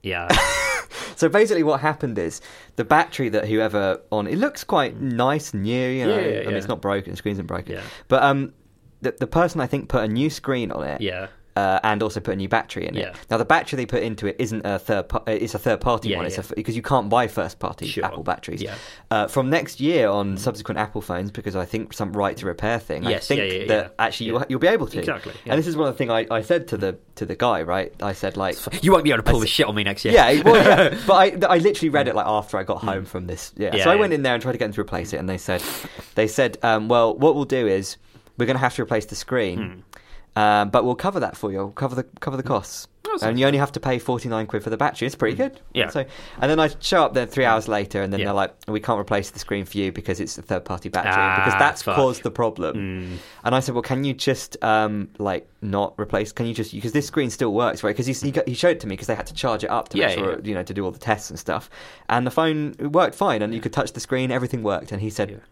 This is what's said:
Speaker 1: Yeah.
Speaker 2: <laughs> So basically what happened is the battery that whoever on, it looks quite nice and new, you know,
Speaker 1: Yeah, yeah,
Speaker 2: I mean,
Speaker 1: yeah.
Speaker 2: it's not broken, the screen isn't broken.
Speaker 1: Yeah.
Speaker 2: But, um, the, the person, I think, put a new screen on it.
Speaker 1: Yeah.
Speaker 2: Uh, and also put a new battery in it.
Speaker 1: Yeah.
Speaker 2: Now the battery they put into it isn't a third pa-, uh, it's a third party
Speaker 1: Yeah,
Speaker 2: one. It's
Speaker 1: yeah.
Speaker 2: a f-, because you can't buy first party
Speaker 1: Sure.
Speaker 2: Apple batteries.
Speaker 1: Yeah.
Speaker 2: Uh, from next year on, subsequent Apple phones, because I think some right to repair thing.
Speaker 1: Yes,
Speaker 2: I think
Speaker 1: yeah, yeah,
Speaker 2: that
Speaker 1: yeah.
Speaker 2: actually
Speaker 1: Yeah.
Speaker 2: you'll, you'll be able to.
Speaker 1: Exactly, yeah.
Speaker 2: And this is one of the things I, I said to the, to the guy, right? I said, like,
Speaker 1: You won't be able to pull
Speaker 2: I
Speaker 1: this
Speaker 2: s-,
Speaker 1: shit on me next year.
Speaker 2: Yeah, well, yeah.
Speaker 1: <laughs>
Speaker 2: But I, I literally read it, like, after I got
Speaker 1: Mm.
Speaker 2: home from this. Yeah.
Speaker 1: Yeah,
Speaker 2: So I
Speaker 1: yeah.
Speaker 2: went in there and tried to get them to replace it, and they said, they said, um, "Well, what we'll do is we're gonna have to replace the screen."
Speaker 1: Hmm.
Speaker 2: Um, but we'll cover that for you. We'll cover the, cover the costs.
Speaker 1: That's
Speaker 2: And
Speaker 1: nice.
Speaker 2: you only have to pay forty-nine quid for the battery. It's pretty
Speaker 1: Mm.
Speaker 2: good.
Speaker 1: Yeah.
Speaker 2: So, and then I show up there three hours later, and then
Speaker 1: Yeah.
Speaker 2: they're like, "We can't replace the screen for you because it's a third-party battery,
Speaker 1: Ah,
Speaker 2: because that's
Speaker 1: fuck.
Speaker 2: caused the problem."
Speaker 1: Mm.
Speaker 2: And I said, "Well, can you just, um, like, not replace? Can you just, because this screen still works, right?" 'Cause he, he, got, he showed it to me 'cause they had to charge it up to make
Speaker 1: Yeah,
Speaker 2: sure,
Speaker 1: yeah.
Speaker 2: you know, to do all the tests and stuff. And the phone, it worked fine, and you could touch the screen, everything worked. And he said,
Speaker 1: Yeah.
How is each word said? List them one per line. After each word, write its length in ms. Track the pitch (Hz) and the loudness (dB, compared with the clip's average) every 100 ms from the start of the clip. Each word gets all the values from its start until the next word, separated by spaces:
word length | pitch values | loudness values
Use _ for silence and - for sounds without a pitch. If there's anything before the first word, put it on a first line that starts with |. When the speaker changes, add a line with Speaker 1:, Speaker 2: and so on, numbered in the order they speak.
Speaker 1:
Yeah. 240 | 98 87 87 | -4 -4 2
Speaker 2:
<laughs> 60 | - - 571 554 523 - - - - | 2 2 -2 -2 -4 -8 -14 -14 0
So 120 | 165 | 2
basically 340 | 196 220 185 | 4 4 4
what 180 | 156 139 | 2 2
happened 380 | 151 156 135 104 | 0 -2 -4 -2
is 220 | 82 - - - - - | -4 -6 -18 -20 -10 -6
the 80 | |
battery 440 | 120 151 - - 123 | 2 4 4 -2 0
that 180 | 104 104 | 0 2
whoever 540 | 110 110 104 98 95 - | 2 2 2 0 -2 -2
on, 160 | 107 101 | -2 -2
it 100 | 165 | 0
looks 260 | 277 - | -2 -2
quite 340 | - 147 127 - | 0 0 0 -2
nice 520 | 135 117 127 151 - | -4 2 2 0 -4
and 120 | 104 | -4
new, 240 | 101 123 127 | -2 0 -2
you 160 | 131 135 | 0 0
know, 80 | 214 | 2
Speaker 1:
Yeah, 40 | |
yeah, 60 | 170 | 0
Speaker 2:
I 160 | 107 | -2
mean, 60 | - | -2
Speaker 1:
yeah. 40 | 101 | -4
Speaker 2:
it's 120 | 98 | -4
not 120 | 80 | -4
broken, 300 | 101 98 95 | -2 -2 -4
the 40 | 90 | -6
screen 140 | 104 | -4
isn't 140 | 98 - | -4 -4
broken. 280 | 90 87 | -6 -6
Speaker 1:
Yeah. 80 | 98 98 - - | -10 -12 -16 2
Speaker 2:
But, 140 | 135 | 4
um, 320 | 139 139 135 _ _ _ - _ | 6 4 -2 _ _ _ -20 _
the, 100 | 127 | -6
the 140 | - - | -4 0
person, 340 | 170 175 170 | 2 2 0
I 60 | 127 | -2
think, 220 | 143 - | -4 0
put 120 | 127 | 0
a 60 | 110 | 0
new 220 | 113 151 | 0 0
screen 400 | - - 127 113 | -2 -4 -2 -2
on 100 | - | -4
it. 160 | 73 71 | -6 -4
Speaker 1:
Yeah. 240 | 98 90 95 - _ - | -4 -6 -10 -14 _ 0
Speaker 2:
Uh, 240 | 98 95 | 2 2
and 180 | 110 107 | 2 0
also 200 | 107 107 | -2 -2
put 120 | 98 | -4
a 40 | 95 | -4
new 120 | 95 | 0
battery 380 | 113 - - 82 | -2 -2 -8 -6
in 80 | 92 | -6
it. 40 | |
Speaker 1:
Yeah. 120 | 92 87 - | -8 -10 -4
Speaker 2:
Now 80 | 113 | -2
the 80 | |
battery 320 | - 165 - 131 | 2 2 2 -4
they 80 | |
put 200 | 120 123 | -2 -2
into 240 | 113 104 101 | -2 -2 -4
it 80 | - | -2
isn't 260 | 110 110 | -4 -2
a 140 | 101 98 | -2 -4
third 300 | - 101 - | 0 -2 0
pa-, 100 | 117 - | -4 -2
uh, 60 | |
it's 200 | 107 113 | -2 -2
a 40 | 101 | -2
third 220 | - 104 | 0 0
party 300 | 127 113 110 | 2 0 0
Speaker 1:
Yeah, 80 | 90 | -4
Speaker 2:
one. 80 | 85 | -4
It's 100 | - | -6
Speaker 1:
yeah. 60 | |
Speaker 2:
a 20 | |
f-, 80 | 95 | -8
because 220 | - 107 113 | -6 -4 -6
you 40 | |
can't 300 | - 135 104 | 0 0 4
buy 160 | 117 117 | 2 2
first 320 | - 82 - | -2 -6 -6
party 280 | 90 - - | -8 -6 -8
Speaker 1:
Sure. 160 | - | -4
Speaker 2:
Apple 180 | - 82 | -4 -4
batteries. 400 | 80 - - 90 | -4 -4 -6 -8
Speaker 1:
Yeah. 140 | 101 98 - - - | -8 -10 -16 -20 -2
Speaker 2:
Uh, 160 | 110 104 | 0 2
from 240 | 139 131 | 0 2
next 300 | 165 - - | 0 -2 -2
year 280 | 143 165 110 | 0 4 4
on, 280 | 101 101 98 | 2 0 -2
subsequent 400 | 131 110 - 98 | -4 -4 -6 -4
Apple 220 | 104 107 | -4 -6
phones, 300 | - 87 101 | -6 -6 -6
because 240 | 101 104 92 | -8 -6 -4
I 80 | |
think 280 | 87 110 - | -4 -6 -6
some 200 | - 101 | -8 -4
right 240 | 101 98 - | -2 -2 -2
to 100 | 98 | -6
repair 320 | 85 107 117 | -4 -2 -2
thing. 240 | - 71 | -4 -6
Speaker 1:
Yes, 220 | 90 104 | -2 -4
Speaker 2:
I 100 | - | 0
think 60 | 139 98 | -2 0
Speaker 1:
yeah, 60 | 92 | -2
yeah, 80 | 110 | 2
Speaker 2:
that 180 | 107 90 - | 0 0 -2
Speaker 1:
yeah. 60 | 113 | -2
Speaker 2:
actually 200 | - 113 | 0 -4
Speaker 1:
Yeah. 60 | |
Speaker 2:
you'll, 120 | 117 139 | -2 -2
you'll 100 | 127 | 2
be 80 | 175 | 2
able 180 | 220 139 | 2 0
to. 140 | - | -4
Speaker 1:
Exactly, 320 | 87 98 - - | -4 -4 -8 -14
yeah. 80 | - | -2
Speaker 2:
And 60 | 147 | 0
this 80 | 170 | 0
is 100 | 156 | 0
one 120 | 147 | 0
of 60 | |
the 40 | 120 | 0
things 120 | 123 | 0
I, 140 | 113 113 | 2 2
I 100 | 113 | -2
said 280 | 104 175 170 | 2 0 0
to 80 | 101 | -2
the, 200 | 98 87 _ - | -2 -4 _ -10
to 100 | 101 | -8
the 80 | 92 | 0
guy, 260 | 120 98 | 2 2
right? 300 | 82 92 92 - | 0 -2 -2 -6
I 120 | 101 | -6
said, 240 | 92 98 98 | -4 -4 -2
like, 200 | 95 - - - | -4 -4 -8 0
Speaker 1:
You 100 | 160 | 6
won't 100 | 175 | 6
be 80 | 147 | 6
able 140 | 117 | 2
to 60 | 110 | 4
pull 80 | 123 | 2
Speaker 2:
I 0 | |
Speaker 1:
this 100 | 110 | 2
Speaker 2:
s-, 40 | |
Speaker 1:
shit 120 | - 110 | 2 2
on 80 | |
me 80 | 104 | 2
next 220 | 101 98 | -2 0
year. 100 | 113 | 6
Speaker 2:
Yeah, 260 | 208 123 147 | 8 8 8
well, 120 | 190 | 8
yeah. 420 | 226 208 190 165 - | 8 8 8 6 4
Speaker 1:
<laughs> 40 | - | 6
Speaker 2:
But 380 | 190 190 190 | 8 8 6
I, 100 | 180 | 4
I 40 | 180 | 6
literally 320 | 190 202 160 | 6 2 2
read 160 | 143 131 | 2 2
it, 80 | |
like, 120 | 104 87 | 0 2
after 300 | 107 101 101 | 0 0 -4
I 40 | |
got 160 | 95 92 | -2 -4
Speaker 1:
Mm. 60 | 110 | -2
Speaker 2:
home 100 | 95 | -4
from 220 | 95 92 90 | -6 -8 -8
this. 260 | 92 - - | -8 -10 -4
Yeah. 180 | 98 | -2
Speaker 1:
Yeah, 80 | 101 | 4
Speaker 2:
So 60 | 98 | 4
I 40 | |
Speaker 1:
yeah. 60 | 196 | 4
Speaker 2:
went 120 | 202 | 4
in 100 | 151 | 2
there 120 | 135 | 0
and 80 | 120 | 0
tried 100 | 127 | -2
to 60 | 120 | -2
get 80 | 110 | -2
them 80 | |
to 60 | 104 | -2
replace 320 | 101 90 87 | -4 -4 -4
it, 40 | - | -4
and 100 | 92 | -4
they 80 | 95 | -6
said, 240 | - 90 - - - - - | -4 -4 -4 -10 -12 -16 -4
they 140 | - 110 | 0 2
said, 300 | - 123 - | 2 0 2
um, 240 | 117 110 110 | 2 2 4
"Well, 280 | 120 113 - | 4 4 4
what 180 | 151 | 4
we'll 100 | 143 | 4
do 220 | 139 131 113 | 0 2 2
is 300 | 95 95 - _ - _ - | 2 -2 -12 _ -20 _ -2
we're 80 | 120 | 0
gonna 140 | 131 | 2
have 140 | 127 - | 2 0
to 60 | |
replace 240 | 113 113 - | -2 -2 -2
the 100 | - | -12
screen." 420 | - 131 101 90 | -4 -2 0 -2
Speaker 1:
Hmm. 220 | 95 92 - - _ - - 107 | -8 -10 -20 -20 _ -20 -8 2
Speaker 2:
Um, 340 | 107 104 101 | 4 4 4
but 140 | 123 | 2
we'll 100 | 123 | 2
cover 240 | 123 185 190 | 0 -2 -2
that 160 | 110 - | -4 -4
for 140 | 107 | -6
you. 80 | 95 | -4
We'll 120 | 98 | -6
cover 240 | - 135 123 | -4 -4 -4
the, 80 | 127 - | -8 -8
cover 160 | - 135 | -6 -6
the 80 | |
costs. 420 | 123 120 - - - _ | -2 -2 -2 -16 -16 _
Speaker 1:
That's 220 | - 415 | -8 -2
Speaker 2:
And 80 | 110 | 0
Speaker 1:
nice. 60 | 120 | 2
Speaker 2:
you 60 | 135 | 4
only 100 | 139 | 4
have 140 | 139 | 0
to 80 | - | -2
pay 180 | 139 123 | -2 -2
forty-nine 480 | - 120 120 110 107 | -2 -4 -2 -4 -2
quid 160 | 107 | -4
for 80 | 110 | -4
the 60 | 113 | -2
battery. 300 | 143 - 127 | -2 0 -6
It's 100 | - | 0
pretty 180 | 110 | -2
Speaker 1:
Mm. 40 | 135 | 0
Speaker 2:
good. 220 | 269 269 - | -4 -4 -8
Speaker 1:
Yeah. 140 | 127 87 | -2 -2
Speaker 2:
So, 160 | 147 131 - - - | -2 -6 -10 -16 -2
and 80 | 131 | 2
then 100 | 156 | 4
I 100 | 156 - | 2 0
show 240 | - 185 | 0 2
up 120 | 135 | 4
there 120 | 127 117 | 2 -2
three 180 | 139 | 2
hours 220 | 123 110 110 | 4 2 2
later, 340 | 104 95 98 | -2 -2 -2
and 120 | 98 | -2
then 80 | 98 | -2
Speaker 1:
Yeah. 60 | 98 | 0
Speaker 2:
they're 80 | |
like, 200 | 98 95 - - | 0 -2 -4 -6
"We 100 | 107 | -4
can't 220 | 117 107 | 0 -2
replace 300 | 98 101 95 | 0 -2 -2
the 100 | - | -12
screen 240 | - 101 | -6 -6
for 120 | 95 101 | -4 -4
you 140 | 95 | -4
because 300 | 90 98 90 | -4 -6 -4
it's 180 | 85 - | -6 -8
a 40 | |
third-party 460 | - 92 - 87 90 | -4 -6 -4 -8 -4
battery, 240 | 92 90 95 | -2 2 4
Speaker 1:
Ah, 260 | 95 95 | 4 6
Speaker 2:
because 140 | 95 98 | 4 6
that's 240 | 143 - | 4 2
Speaker 1:
fuck. 140 | - 92 | 0 4
Speaker 2:
caused 260 | 131 127 | 4 2
the 80 | 117 | -6
problem." 460 | - 113 107 80 104 | 0 -2 0 -4 -4
Speaker 1:
Mm. 400 | 98 92 90 87 - - | -6 -6 -8 -10 -14 -6
Speaker 2:
And 140 | 117 131 | 0 2
I 40 | |
said, 140 | 131 | 2
"Well, 80 | 120 | -4
can 220 | 113 131 | -2 -2
you 100 | 139 | 0
just, 420 | 131 - 131 - - | 0 0 0 -4 -4
um, 460 | 110 107 107 104 95 - | 2 4 2 -2 -6 -4
like, 300 | 101 90 - _ | -2 -2 -6 _
not 320 | 104 98 101 - | -4 0 -2 -4
replace? 320 | 104 - 107 | -2 -2 -2
Can 160 | - 117 | -4 -4
you 80 | |
just, 160 | 113 107 | -4 -6
because 200 | 101 117 | -6 -2
this 140 | 135 143 | -2 0
screen 200 | 156 127 | -2 -2
still 240 | - 120 | -2 0
works, 300 | 104 120 - | 2 0 0
right?" 120 | 104 | -2
'Cause 120 | 104 127 | -2 -2
he, 60 | |
he, 180 | 131 143 | -2 -2
got, 160 | 139 123 | -2 -2
he 80 | |
showed 220 | 120 175 170 | 2 2 2
it 40 | |
to 60 | 107 | -4
me 100 | 95 | -8
'cause 120 | - | -4
they 80 | 110 | -4
had 100 | - | -6
to 80 | |
charge 300 | - 131 107 | -4 -2 -2
it 60 | 107 | -2
up 180 | 117 - | -4 -2
to 100 | 196 | 0
make 120 | 147 | 0
Speaker 1:
Yeah, 40 | |
Speaker 2:
sure, 160 | 90 95 | 0 -2
Speaker 1:
yeah. 40 | 80 | -4
Speaker 2:
you 100 | 104 | -4
know, 80 | 95 | -6
to 100 | 92 | -6
do 120 | 95 | -4
all 80 | 95 | -4
the 80 | - | -6
tests 280 | - 104 - | -2 -2 -2
and 120 | 78 | -10
stuff. 280 | - 90 - - - - - | -6 -6 -6 -20 -20 -14 -2
And 160 | 120 | 0
the 60 | 127 | 2
phone, 460 | 143 160 156 147 - | 2 0 0 -4 -6
it 140 | 147 | 0
worked 240 | 160 175 - | 2 2 2
fine, 260 | 202 113 | 0 0
and 100 | 104 | -2
you 80 | 117 | -4
could 120 | - | -4
touch 200 | - 131 | -2 -4
the 60 | - | -6
screen, 300 | - 131 127 | -4 -2 0
everything 320 | 127 123 123 | -2 -2 -2
worked. 300 | 107 92 - | -2 -2 -4
And 100 | 101 | -6
he 80 | 107 | -6
said, 200 | 104 98 | -4 -6
Speaker 1:
Yeah. 40 | 101 _ | -6 _